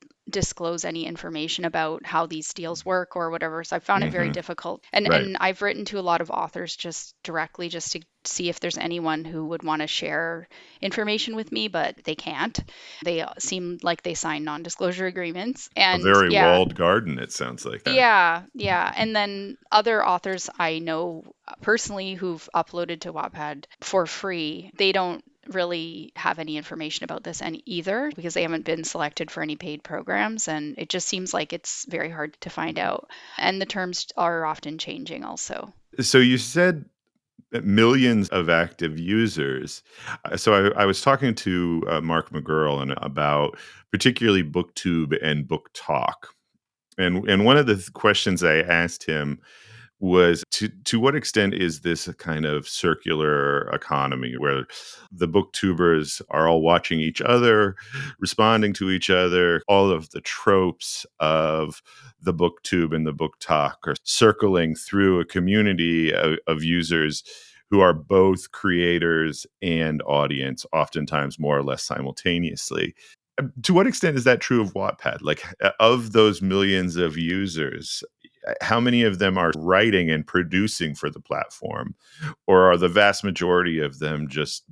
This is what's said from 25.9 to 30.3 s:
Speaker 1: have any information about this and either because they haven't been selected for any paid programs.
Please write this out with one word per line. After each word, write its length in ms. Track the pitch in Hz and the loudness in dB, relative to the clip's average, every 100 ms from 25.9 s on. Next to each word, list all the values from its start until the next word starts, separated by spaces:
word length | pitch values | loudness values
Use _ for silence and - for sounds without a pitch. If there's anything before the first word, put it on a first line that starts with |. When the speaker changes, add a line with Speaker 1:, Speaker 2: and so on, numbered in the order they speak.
| 160 156 | -12 -16
Speaker 1:
have 240 | - - 165 | -8 -6 -4
any 180 | 156 151 | -6 -8
information 460 | 151 165 156 - | -8 -10 -8 -8
about 200 | 175 165 | -8 -10
this 160 | - 165 | -10 -8
and 180 | 165 160 - | -8 -8 -8
either 460 | 175 170 214 294 | -8 -4 -4 -4
because 200 | 285 165 | -8 -6
they 80 | 175 | -2
haven't 220 | 165 165 160 | -2 -2 -4
been 180 | 165 | -6
selected 460 | 160 165 151 - 156 | -4 -6 -6 -6 -10
for 120 | - | -8
any 140 | 156 147 | -8 -8
paid 260 | 180 151 | -10 -12
programs. 640 | - 151 - 190 208 | -10 -10 -4 -2 -2